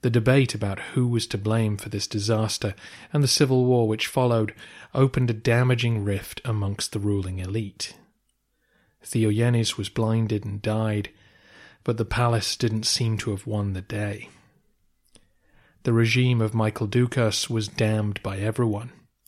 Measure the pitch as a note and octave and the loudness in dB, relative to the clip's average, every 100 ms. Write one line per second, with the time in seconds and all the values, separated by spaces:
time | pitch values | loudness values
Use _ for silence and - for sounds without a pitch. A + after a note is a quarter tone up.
0 | B2+ A#2 A2+ C3+ C3 G#2+ G#2 G2 - - | 2 2 4 4 4 0 -4 -6 -4 -2
1 | B2 A#2+ - G2+ G2+ A2+ A2 G#2 - G2+ | 0 0 -2 -4 0 0 0 -2 -6 -8
2 | - G#2+ G2+ A2 G#2+ - G#2 - - - | -4 -4 0 0 0 -2 -6 -6 -16 -20
3 | - D3+ C#3 - C#3+ C3 B2+ B2 A2+ A2 | -6 0 2 2 4 4 4 4 2 0
4 | - - B2+ A#2 G#2+ - - - - - | -2 0 2 2 0 -4 -20 -20 -10 2
5 | C3+ - B2 G#2+ A#2 A#2 B2+ B2 A#2+ A2+ | 2 2 0 0 2 4 4 2 2 0
6 | G2+ F#2+ - - - G#2+ G2 G2 - A2 | 0 -2 -6 -12 -4 -2 -2 -4 -6 -4
7 | G2+ G2+ F#2 F#2 F#2 G#2+ G#2 - - - | 0 0 -2 -6 -4 -4 -6 -10 -12 -12
8 | _ _ _ _ _ _ _ _ _ _ | _ _ _ _ _ _ _ _ _ _
9 | - A#2+ A2 G#2+ A#2+ A#2+ A2 - G2+ - | -6 0 2 4 4 2 0 -2 -6 -2
10 | A2 A2+ A2 G#2+ G#2 G#2 G#2+ G#2+ A2 G#2 | 0 2 0 -2 -4 -6 -4 -2 0 -2
11 | G2+ _ _ _ _ - - - - A2+ | -4 _ _ _ _ -20 -20 -10 -6 -2
12 | A2 - A#2+ A#2 - - A#2+ A2 A2 - | -2 0 2 2 -2 -2 -2 0 -2 0
13 | A#2 A2 - G2+ - G#2 G2+ F#2+ F#2+ G2+ | 0 -2 -2 -6 -4 -2 -2 -4 -6 -6
14 | G#2 G#2 - - _ _ _ _ _ _ | -4 -6 -12 -20 _ _ _ _ _ _
15 | _ _ _ _ _ _ _ _ - A#2 | _ _ _ _ _ _ _ _ 2 4
16 | A#2 A#2+ B2+ B2 G#2+ A2+ G#2+ G#2+ G#2+ A#2+ | 4 4 4 4 2 2 0 0 0 2
17 | B2 C3 A2+ G2+ - A#2 G#2+ - A2 G#2+ | 2 2 0 0 -2 -4 -4 -2 0 2
18 | G#2+ G#2 - G2 G#2 A2 A#2 G#2 A#2 - | -2 -4 -8 -4 -4 0 0 -2 -8 -18
19 | _ _ | _ _